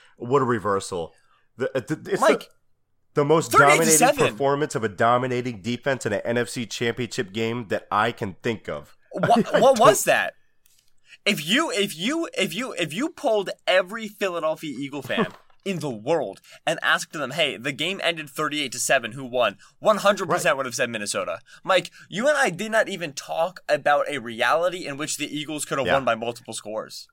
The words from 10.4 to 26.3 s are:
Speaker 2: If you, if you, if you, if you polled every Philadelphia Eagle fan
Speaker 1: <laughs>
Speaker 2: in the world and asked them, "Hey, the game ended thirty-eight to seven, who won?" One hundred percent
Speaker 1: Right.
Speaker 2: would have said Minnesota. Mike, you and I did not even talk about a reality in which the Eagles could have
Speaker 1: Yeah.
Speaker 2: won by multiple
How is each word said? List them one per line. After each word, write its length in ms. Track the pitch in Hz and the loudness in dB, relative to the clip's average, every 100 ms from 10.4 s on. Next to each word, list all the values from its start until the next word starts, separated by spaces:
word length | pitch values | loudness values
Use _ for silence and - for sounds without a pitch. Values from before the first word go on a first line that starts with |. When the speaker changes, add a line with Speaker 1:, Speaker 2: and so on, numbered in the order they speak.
| _ _ _ _ _ _ _ - - | _ _ _ _ _ _ _ -6 -2
Speaker 2:
If 200 | 180 151 | -2 0
you, 240 | 240 330 | 0 0
if 260 | 175 202 151 | 0 -2 -4
you, 320 | 196 330 330 - | -4 -4 -4 -4
if 160 | 196 | -4
you, 200 | 175 247 | -4 -6
if 200 | - 170 | -6 -6
you 160 | 160 311 | -4 -6
polled 400 | - 285 214 185 - - | -4 -2 0 -2 -6 0
every 400 | 180 180 226 220 | 2 2 -4 -10
Philadelphia 680 | - 196 170 156 160 160 123 | -4 -4 -2 -2 -4 -6 -8
Eagle 240 | 139 143 | -8 -8
fan 260 | 135 107 90 - _ | -4 -2 -2 -6 _
Speaker 1:
<laughs> 200 | _ 196 | _ -6
Speaker 2:
in 140 | 180 | -4
the 100 | 147 | -6
world 500 | 110 117 165 110 92 - - - | -6 -2 0 -2 -10 -18 -10 -6
and 140 | 165 | -2
asked 300 | 127 165 - | 0 0 -2
them, 180 | 160 131 | -8 -6
"Hey, 260 | 147 147 101 | -2 -2 -2
the 160 | 127 | -6
game 260 | 135 160 190 | -4 -4 -2
ended 260 | - 165 147 | -2 -4 -6
thirty-eight 420 | - 151 147 139 | -6 -4 -2 -4
to 60 | 123 | -4
seven, 320 | - 139 113 | 0 0 0
who 120 | 131 131 | -8 -2
won?" 320 | 123 113 98 - _ | 2 2 0 -10 _
One 180 | 165 202 | 2 4
hundred 320 | 202 196 185 | 4 2 2
percent 240 | 175 170 | 0 2
Speaker 1:
Right. 40 | 139 | 0
Speaker 2:
would 80 | 131 | 0
have 80 | 123 | -2
said 140 | 123 | -2
Minnesota. 500 | 117 101 104 90 85 - - | -2 -4 -4 -4 -6 -10 -8
Mike, 280 | 165 185 165 - - | 2 2 2 -8 -12
you 180 | - 262 | -2 0
and 80 | 285 | 2
I 120 | 254 | 0
did 200 | 170 214 | -2 -2
not 160 | 220 196 | 0 0
even 240 | 190 165 | -4 -8
talk 460 | - - 160 175 - - | -10 -6 -2 -2 -4 -2
about 380 | 147 143 147 - | 0 2 2 2
a 100 | 143 | -4
reality 640 | 117 113 120 151 180 180 143 | -6 0 2 2 2 -2 -6
in 100 | 139 | -6
which 200 | 151 - | -6 -6
the 80 | 147 147 | -6 -6
Eagles 280 | 151 151 - | -6 -8 -4
could 120 | 147 | -2
have 100 | 131 | 2
Speaker 1:
Yeah. 80 | 151 | 2
Speaker 2:
won 100 | 123 | 2
by 100 | 113 | -2
multiple 380 | 117 | -4